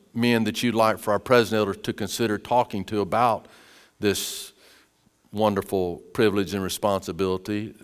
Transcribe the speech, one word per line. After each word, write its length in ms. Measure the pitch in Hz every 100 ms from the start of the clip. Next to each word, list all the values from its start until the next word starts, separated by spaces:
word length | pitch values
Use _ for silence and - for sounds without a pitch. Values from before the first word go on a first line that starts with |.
| _ 117
men 280 | 120 117
that 180 | 107 107
you'd 140 | 123 110
like 200 | 110 92
for 140 | -
our 60 | 101
present 400 | - 123 104 110
elder 160 | 101
to 180 | 95 -
consider 460 | - 101 - 113 104
talking 460 | - 120 120 104
to 160 | 90 104
about 460 | 92 110 123 104 - - - - _ -
this 540 | 104 - - - - - - _ _ _ _ _ _
wonderful 640 | 104 107 98 92 98 90 85 -
privilege 420 | - 110 101 90
and 80 | 98
responsibility, 1120 | 92 - 107 98 95 85 95 92 107 104 110 -